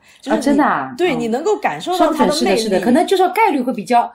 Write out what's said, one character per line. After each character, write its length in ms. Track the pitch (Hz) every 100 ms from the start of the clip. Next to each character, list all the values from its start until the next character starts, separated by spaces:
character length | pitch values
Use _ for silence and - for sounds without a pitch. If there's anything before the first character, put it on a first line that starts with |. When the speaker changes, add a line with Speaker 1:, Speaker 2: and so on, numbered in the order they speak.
| _ _
Speaker 1:
就 100 | -
是 40 | -
你， 20 |
Speaker 2:
啊， 20 |
真 160 | 277 285
的 60 |
啊？ 300 | 262 165 131 -
Speaker 1:
对， 180 | 359 240
Speaker 2:
嗯。 40 |
Speaker 1:
你 80 | 233
能 140 | 233
够 140 | 330 415
感 220 | 202 151
受 180 | 320 359
到 160 | 320
它 120 | - 202
的 80 |
魅 0 |
力。 20 | -
Speaker 2:
说 40 |
不 60 | 240
准， 120 | 262
是 120 | 226
的， 80 | 185
是 20 |
的， 40 | 240
可 60 |
能 160 | 247 349
就 80 | 381
说 120 | 359
概 220 | 359 440
率 100 | 285
会 120 | 247
比 100 | 214
较， 280 | 175 240 -